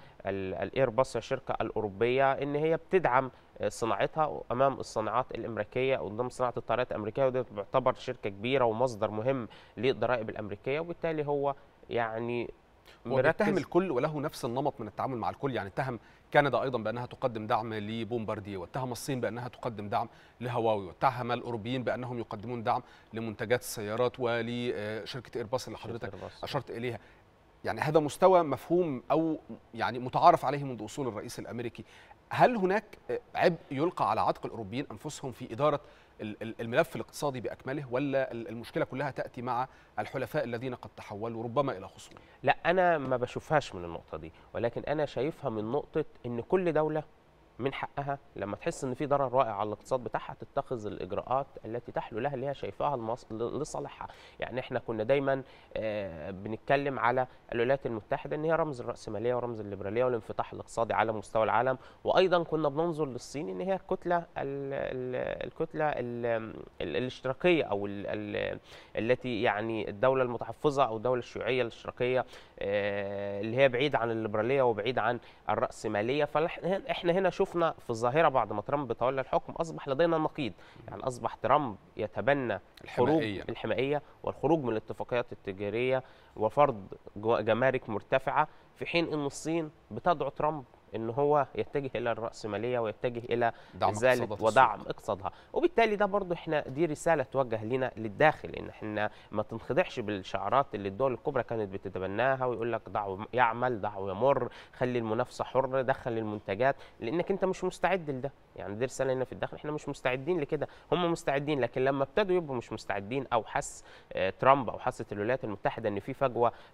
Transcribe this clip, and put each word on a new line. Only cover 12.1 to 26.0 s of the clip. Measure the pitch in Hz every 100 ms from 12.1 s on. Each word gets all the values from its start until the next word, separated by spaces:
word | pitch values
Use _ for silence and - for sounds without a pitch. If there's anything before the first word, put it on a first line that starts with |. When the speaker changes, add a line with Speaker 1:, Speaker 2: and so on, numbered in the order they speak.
| 113 120 120 110 - _ - - - 113
Speaker 2:
هو | 131
بيتهم | 139 - 208
Speaker 1:
مركز | 185
Speaker 2:
الكل | 131 175 190
وله | 123 156 151
نفس | 143 -
النمط | 127 120 143 -
من | 107
التعامل | - 117 127
مع | 92
الكل، | 95 143
يعني | 113 98
اتهم | - 131 117 - - -
كندا | 151 143 117
أيضًا | 131 123
بأنها | 107 120 123
تقدم | - 131 110 107
دعم | 117 113
لبومباردية، | 107 104 113 107 120 107 104 101 95
واتهم | 85 135 127
الصين | 117 - 131
بأنها | 110 120 123
تقدم | - 127 107 104
دعم | 113 117 - - -
لهواوي، | 117 120 113 107 92
واتهم | - 135 123 120
الأوروبيين | 120 123 117 107 131
بأنهم | 117 107 123 120
يقدمون | 110 110 110 123
دعم | 113 120 - - -
لمنتجات | 107 113 104 110 123
السيارات | - - 104 113 123 -
ولشركة | 120 117 113 120 123 - 107 110 - 131 - -
إيرباص | 113 127 -
اللي | 95
Speaker 1:
شركة | 113
Speaker 2:
حضرتك | 113